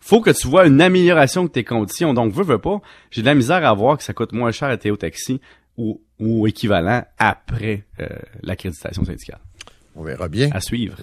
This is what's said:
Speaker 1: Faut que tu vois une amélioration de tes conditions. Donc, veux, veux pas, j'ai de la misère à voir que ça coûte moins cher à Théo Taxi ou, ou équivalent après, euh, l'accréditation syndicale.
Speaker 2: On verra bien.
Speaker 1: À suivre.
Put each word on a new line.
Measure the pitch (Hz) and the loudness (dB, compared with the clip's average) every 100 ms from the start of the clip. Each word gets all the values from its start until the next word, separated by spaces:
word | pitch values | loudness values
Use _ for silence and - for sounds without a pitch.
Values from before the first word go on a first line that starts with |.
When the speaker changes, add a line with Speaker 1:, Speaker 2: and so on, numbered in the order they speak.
Speaker 1:
Faut | - 220 | 4 4
que | 226 | 4
tu | 151 127 | 2 2
vois | 156 180 | 6 6
une | 135 | 8
amélioration | 180 185 175 170 135 - 180 | 6 6 4 4 2 2 -2
de | |
tes | - | -4
conditions. | 110 117 104 - 170 | -4 -4 -4 -4 -2
Donc, | 123 113 | 0 0
veux, | 104 | -2
veux | 190 113 | -2 0
pas, | 143 202 - - _ | -2 -6 -8 -20 _
j'ai | - | -4
de | 113 | 2
la | 147 | 2
misère | 120 180 | 2 2
à | 151 | 2
voir | 104 113 147 | 2 2 0
que | |
ça | - | -4
coûte | - 113 | -8 -6
moins | 107 120 | -2 -4
cher | - 143 | -4 -4
à | 117 | -4
Théo | 104 104 | -4 -4
Taxi | 82 - - 127 _ _ _ - | -6 -10 -8 -8 _ _ _ -8
ou, | 110 104 _ _ | -8 -8 _ _
ou | 110 113 107 | -2 0 0
équivalent | - 110 98 85 120 - _ | 0 0 0 2 -2 -4 _
après, | 110 - - 113 104 104 - - | 0 0 -6 -8 -6 -8 -10 -14
euh, | - - - - | -14 -12 -18 -16
l'accréditation | - 95 98 87 - 87 - | -10 -8 -8 -10 -10 -6 -6
syndicale. | - - - - _ - _ _ | -6 -14 -20 -20 _ -20 _ _
Speaker 2:
On | - | -16
verra | 78 64 85 | -12 -8 -8
bien. | 78 143 | -2 -2
Speaker 1:
À | 135 | -2
suivre. | - 120 110 - | -6 -6 -6 -6